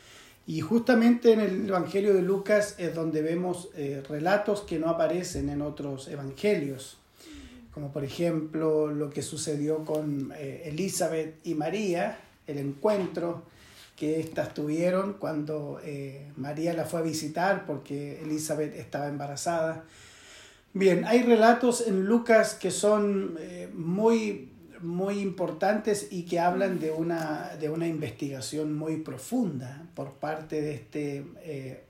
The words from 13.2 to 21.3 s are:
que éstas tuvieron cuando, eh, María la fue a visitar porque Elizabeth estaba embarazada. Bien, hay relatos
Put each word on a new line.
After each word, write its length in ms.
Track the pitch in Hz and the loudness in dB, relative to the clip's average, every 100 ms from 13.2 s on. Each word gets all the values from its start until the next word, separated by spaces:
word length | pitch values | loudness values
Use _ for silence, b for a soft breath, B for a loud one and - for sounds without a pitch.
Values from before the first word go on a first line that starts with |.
| 170 170 - B B B B B | -4 -6 -10 B B B B B
que 240 | 151 160 | -2 -2
éstas 340 | 156 - 147 | -2 -4 -6
tuvieron 600 | - 147 160 175 185 202 | -4 -4 0 2 2 0
cuando, 680 | 196 151 156 151 151 143 139 160 | -4 -4 -4 -4 -4 -6 -10 -10
eh, 460 | 143 139 135 143 139 | -10 -10 -12 -14 -10
María 380 | 139 151 170 | -8 -4 -2
la 100 | 165 | -2
fue 160 | 156 170 | -2 -2
a 40 | |
visitar 640 | 160 156 147 170 185 190 - | -2 -2 -4 0 0 0 -2
porque 540 | 139 - 143 143 - | -8 -6 -8 -8 -8
Elizabeth 540 | 156 151 156 151 151 - | -6 -4 -2 -2 -4 -6
estaba 320 | 117 139 143 | -8 -6 -4
embarazada. 760 | 143 143 139 170 170 160 160 - B B B B B B B B | -6 -6 -6 -2 0 0 -4 -10 B B B B B B B B
Bien, 320 | 190 190 175 208 | 4 6 6 6
hay 160 | 240 | 6
relatos 600 | 240 | 8